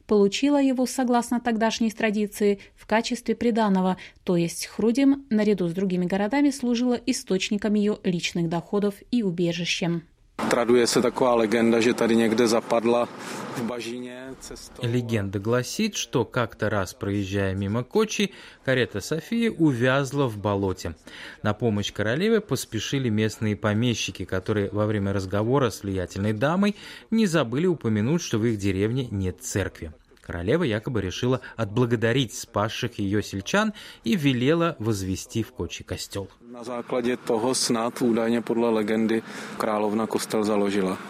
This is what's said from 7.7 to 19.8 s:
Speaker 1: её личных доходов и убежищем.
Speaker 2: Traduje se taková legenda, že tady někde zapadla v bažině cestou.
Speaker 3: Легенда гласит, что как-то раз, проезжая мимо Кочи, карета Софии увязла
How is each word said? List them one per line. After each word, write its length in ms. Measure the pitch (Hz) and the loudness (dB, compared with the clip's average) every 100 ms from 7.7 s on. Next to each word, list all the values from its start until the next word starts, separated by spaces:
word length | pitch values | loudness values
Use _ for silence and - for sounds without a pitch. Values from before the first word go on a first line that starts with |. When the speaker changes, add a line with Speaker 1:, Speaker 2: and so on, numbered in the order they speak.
Speaker 1:
её 260 | 208 208 214 | 2 2 0
личных 440 | 190 170 - 180 165 | -2 -2 -2 -2 -2
доходов 460 | 170 - 208 202 196 - | -2 -2 0 0 -4 -4
и 100 | 240 | 0
убежищем. 800 | 196 170 170 170 165 - 170 170 - _ _ - - | 0 0 0 0 -2 -2 0 -2 -4 _ _ -4 0
Speaker 2:
Traduje 360 | 123 117 123 113 | 2 6 6 6
se 160 | 131 | 4
taková 320 | 120 - 127 | 2 2 4
legenda, 460 | 117 110 117 117 117 | 4 4 4 4 4
že 140 | 120 | 4
tady 220 | 110 113 113 | 4 4 4
někde 320 | 113 113 117 | 4 4 4
zapadla 600 | 113 - 117 113 120 117 - - - - 135 | 4 2 2 4 2 0 -6 -12 -10 -10 -8
v 60 | |
bažině 720 | 113 120 113 123 123 123 131 127 | -6 -6 -8 -10 -10 -14 -14 -16
cestou. 420 | - 135 - - | -16 -16 -16 -6
Speaker 3:
Легенда 560 | 117 123 117 113 98 101 | -2 -2 0 -2 -2 -4
гласит, 560 | 107 123 123 - 214 | -2 -2 -2 -2 -4
что 320 | - - 135 107 | -4 -4 -2 -2
как-то 420 | 123 117 - 107 | -2 -4 -2 -2
раз, 240 | 104 92 | -2 -4
проезжая 640 | - 101 101 95 101 98 | -6 -4 -4 -2 -2 -2
мимо 280 | 95 98 113 | -2 -2 -4
Кочи, 500 | 120 214 214 - 196 - - - | -2 0 0 -2 -4 -6 -20 -10
карета 380 | - 127 110 101 | -2 0 0 -4
Софии 480 | - 160 - 233 233 | -6 -6 -4 -2 0
увязла 800 | - 156 120 | 2 2 4